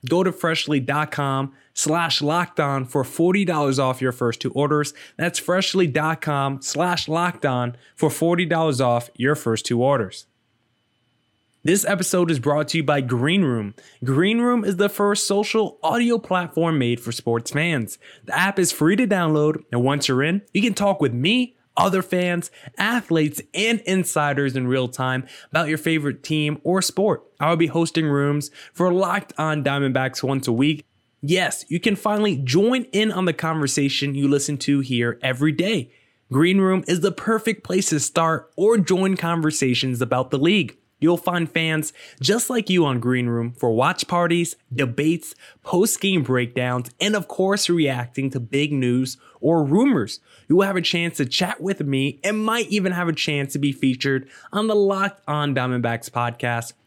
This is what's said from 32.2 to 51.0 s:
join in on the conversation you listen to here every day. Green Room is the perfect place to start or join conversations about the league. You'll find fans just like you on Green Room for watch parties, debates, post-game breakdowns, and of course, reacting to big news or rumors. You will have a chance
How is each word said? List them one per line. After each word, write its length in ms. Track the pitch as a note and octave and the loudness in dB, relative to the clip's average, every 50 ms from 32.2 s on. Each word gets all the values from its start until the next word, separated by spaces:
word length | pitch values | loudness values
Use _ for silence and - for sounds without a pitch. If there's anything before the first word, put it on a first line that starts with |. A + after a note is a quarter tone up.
| G#3+ G#3+ F3+ C3 | 0 0 0 -2
join 460 | C#3 B2+ B2 E3+ G3 A3+ B3+ C4 A#3+ - | -2 2 2 4 4 4 2 0 -2 -2
in 200 | - G3 G#3+ A3 | 0 0 0 0
on 140 | G3 F3+ F#3 | 0 0 0
the 80 | F3 D#3+ | -2 -2
conversation 840 | - - D#3+ D#3+ D#3+ D3 C3+ - D3 C#3+ C#3 C3+ - - C#3+ C#3 | -2 -2 -4 -2 -2 -2 -2 0 0 0 0 0 -2 -4 -4 -2
you 120 | C#3 C#3 C#3 | 0 0 2
listen 300 | C#3+ C#3+ C#3+ - D3 C3 | 2 2 0 -2 -6 -4
to 220 | - - C#3+ C#3+ | 0 0 0 0
here 380 | C3+ B2+ C3 A#2+ A#2+ A#2+ A2+ - - | 0 0 0 0 0 -2 -2 -2 -2
every 280 | C3 C3 B2 C#3+ D#3 | -4 -2 0 0 0
day. 400 | D3+ - F3 F#3+ A3+ F#3 - - _ _ _ _ _ _ _ _ | 0 0 0 0 0 -2 -4 -6 _ _ _ _ _ _ _ _
Green 280 | B2 C3 D#3 F3 F#3 G3 | 0 2 4 4 4 4
Room 240 | F#3+ F#3+ F#3 F#3 - - | 4 4 2 0 0 0
is 140 | E3+ F3+ | -2 0
the 100 | D#3 G3 | 0 0
perfect 520 | F3 - - - A3+ A3 A3 A3+ A3 - - | -2 -2 -2 -2 -2 0 0 -2 -4 -4 -6
place 260 | - F3+ F#3 F#3+ - | -2 -2 -2 0 0
to 100 | D#3+ D3 | -2 -2
start 520 | C3 - - F3 E3 D#3+ D#3+ D3+ - - _ | -2 -2 0 0 2 2 0 -2 -4 -12 _
or 220 | - F3+ G#3 A#3 A3+ | 0 2 4 4 4
join 380 | F#3 - F#3+ F3+ F#3+ G3 F#3+ | 4 2 2 2 2 2 0
conversations 840 | F3+ - E3 E3+ E3+ D#3+ D3+ D#3 - - C3 B2 A#2+ - C3 B2+ A#2 | 0 -2 -2 -2 0 0 0 0 0 0 0 0 0 0 -2 -2 -2
about 300 | B2+ A#2 B2+ B2+ B2+ B2+ | -2 0 0 0 0 0
the 80 | - C3+ | 0 2
league. 380 | C#3 E3 G#3 G#3+ D#3+ A#2+ - _ _ _ _ _ | 2 4 4 2 2 -2 -6 _ _ _ _ _
You'll 180 | - D#3+ F3 E3+ | 2 2 2 2
find 340 | - - F3 F3 E3+ D#3 | 0 -2 -2 0 -2 -2
fans 420 | - E3 E3 D#3+ D#3+ D#3 D3+ D#3 - - - - - _ | -2 -2 0 0 0 -2 -2 -6 -8 -14 -20 -20 -14 _
just 280 | C3 B2+ G#3 A#3+ A#3 - | 0 0 0 0 0 0
like 200 | C4 A#3+ G#3+ - | -2 -2 0 2
you 160 | F#3 F3+ E3 | 2 4 4
on 140 | C#3+ C3 B2 | 4 2 0
Green 280 | A2+ A#2+ B2+ B2 B2 A#2+ | 0 0 0 0 0 0
Room 240 | A#2 A#2 A#2 A#2 | 0 -2 -2 -4
for 200 | A#2+ - - B2 | -4 -2 0 0
watch 360 | A2+ A2+ B2+ D3+ F#3 - - - | 2 2 2 2 0 -2 -4 -2
parties, 480 | F3+ F3 F3 E3+ E3+ F3 E3+ E3 - _ _ _ B2+ | 0 0 2 2 2 0 0 -2 -6 _ _ _ -4
debates, 640 | A#2+ D#3 C3 A#2 A#2+ C#3+ D#3 E3+ E3+ - - - _ - - - _ | -4 -2 -2 -2 -2 0 0 0 0 -4 -12 -18 _ -20 -20 -20 _
post-game 600 | _ - - F3 F#3+ - - - - G3 F#3+ F3 C#3 | _ -2 0 2 2 2 0 -2 -2 0 0 0 0
breakdowns, 680 | B2 B2+ B2+ B2 B2 B2 C3 B2 B2+ B2 B2 B2 - - _ | 0 0 0 0 -2 -2 -4 -2 -2 -2 -4 -4 -8 -8 _
and 140 | F3+ G3+ G#3+ | -2 0 0
of 120 | G#3 F3 - | -2 -4 -6
course, 420 | - - F#3 F#3+ G3 G3+ - - | -4 -2 0 0 0 0 0 0
reacting 600 | F3 E3+ D#3 C#3 C3 B2 B2 B2 _ - C3+ C3+ | 0 2 2 0 0 -2 -6 -6 _ -4 -4 -4
to 80 | C3 C3+ | -4 -6
big 320 | A#2+ A2 - C#3 D3 D3+ | -8 -2 0 0 0 2
news 460 | D3 C#3 B2+ B2 A#2+ B2+ C3 B2+ - _ _ - _ - | 0 0 0 2 2 2 0 -2 -6 _ _ -20 _ -2
or 220 | - C#3 E3 E3 D3+ | 2 2 4 4 2
rumors. 560 | C#3 C#3+ G3 B3 C#4+ B3+ D#3+ G#2+ - - - _ _ - - _ _ | 4 4 4 4 4 4 2 0 -2 -6 -14 _ _ -20 -20 _ _
You 80 | D3+ | 4
will 100 | F3+ G3 | 4 4
have 120 | G3 G3 F#3 | 4 0 -2
a 40 | |
chance 360 | E3+ - - E3+ | -2 0 0 0